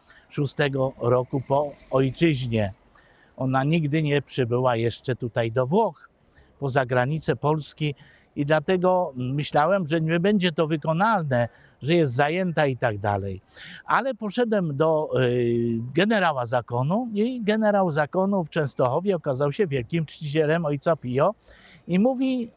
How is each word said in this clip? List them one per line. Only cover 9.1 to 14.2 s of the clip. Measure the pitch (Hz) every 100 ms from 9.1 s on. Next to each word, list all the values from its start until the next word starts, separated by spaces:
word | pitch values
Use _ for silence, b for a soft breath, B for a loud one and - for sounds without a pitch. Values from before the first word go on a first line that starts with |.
| 123
myślałem, | 127 143 139 147 156 196 151
że | 165
nie | 160 170
będzie | 190 214 180
to | 160 156
wykonalne, | 160 160 160 220 208 151 120 117 b b b
że | 127
jest | 170 147
zajęta | 120 147 175 185 160 147
i | 123
tak | 123 104
dalej. | 104 101 98 95 _ B B B
Ale | B 170 262
poszedłem | 233